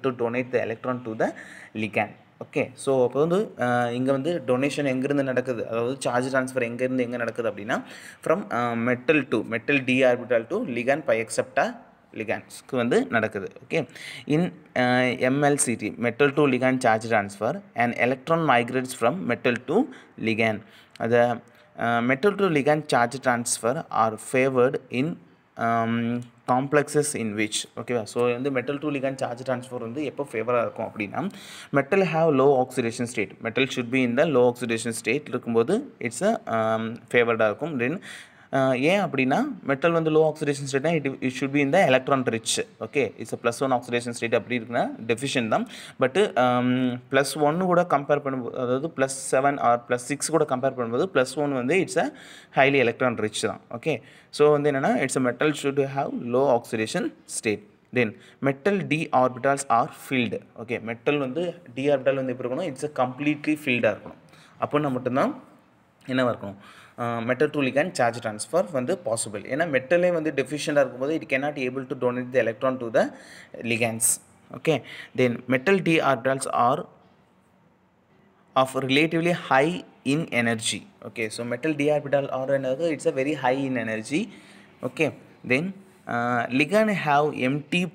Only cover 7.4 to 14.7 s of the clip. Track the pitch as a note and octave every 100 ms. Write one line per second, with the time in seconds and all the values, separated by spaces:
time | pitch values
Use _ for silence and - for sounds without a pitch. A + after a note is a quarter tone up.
7.4 | A2 G2+ G#2 F#3 - - - - - F3+
8.4 | - A#2 A#2+ A#2 A#2+ B2 - D#3 B2+ A#2
9.4 | - A2+ - C#3+ B2+ B2+ B2+ A#2+ A2+ A#2
10.4 | A2+ G3 G#3 A#2+ A#2+ D3+ C#3+ A2+ A2 -
11.4 | B2 C3+ G#3 A#3+ - _ _ A2+ G#2+ G#2+
12.4 | - - - C3 A#2+ G3 C4 A2+ G#2+ G2+
13.4 | F#2 - - D#3+ - - - - - D3+
14.4 | F3 - -